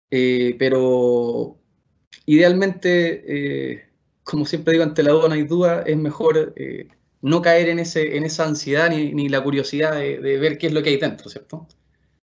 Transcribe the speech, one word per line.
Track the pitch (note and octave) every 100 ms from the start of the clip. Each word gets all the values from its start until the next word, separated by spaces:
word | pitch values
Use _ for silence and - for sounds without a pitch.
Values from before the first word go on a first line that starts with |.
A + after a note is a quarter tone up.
| _
eh, | C3 B2+ B2+ B2 A#2+
pero | C3 C3 C3 B2+ B2 A#2+ A#2 A#2+ A#2 - _ _ _ _ _ -
idealmente, | - D3+ F3 F3+ G3 F#3 F#3 F3 E3+ - D#3 C#3+ C#3+ C#3 C3
eh, | - _ _ _ _
como | - D3+ D3+
siempre | D#3+ D#3+
digo, | E3
ante | D#3 D#3
la | D3
duda | D#3 D#3+
no |
hay | D3+
duda, | D3 F3 F3 E3+
es | - D#3
mejor, | D3 - D#3+ D#3 D3+ -
eh, | C3+ - - _ _ _
no | C3+ E3+
caer | E3+ E3+ E3+
en | E3+
ese, | E3+ E3 D#3 C#3+
en |
esa | D#3 D#3 D#3
ansiedad | D3 C3+ C#3+ E3+
ni, | D#3 D3
ni | D3 C#3+
la | C3+
curiosidad | C3+ C#3 C3+ C#3+ D#3
de, | D3+ C#3 C3
de | C3+ C#3
ver | D#3 D3+
qué | E3
es |
lo | D3+
que | D3
hay | C#3
dentro, | C#3+ G#2+ -
¿cierto? | - - - - _ _ _ _ _ _